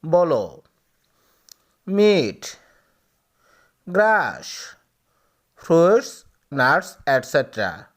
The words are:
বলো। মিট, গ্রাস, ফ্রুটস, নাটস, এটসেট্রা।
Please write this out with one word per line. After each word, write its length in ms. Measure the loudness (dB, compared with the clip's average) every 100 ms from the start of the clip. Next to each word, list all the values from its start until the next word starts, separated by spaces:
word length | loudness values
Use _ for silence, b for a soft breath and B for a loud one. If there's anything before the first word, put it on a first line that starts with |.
| 2
বলো। 560 | 2 2 0 -4 -12 _ _ _ _ _ b b b b b b b -6
মিট, 680 | 2 4 4 0 -6 -18 -20 _ _ _ _ _ _ _ _ _ _ _ _ -6
গ্রাস, 880 | 0 2 2 -2 -8 -16 -18 -20 -20 _ _ _ _ _ _ _ _
ফ্রুটস, 680 | 0 2 4 2 0 -18 _ _ _
নাটস, 440 | -2 0 0 -2 -10 -2
এটসেট্রা। 760 | -2 0 -2 -2 -6 -6 -8 -20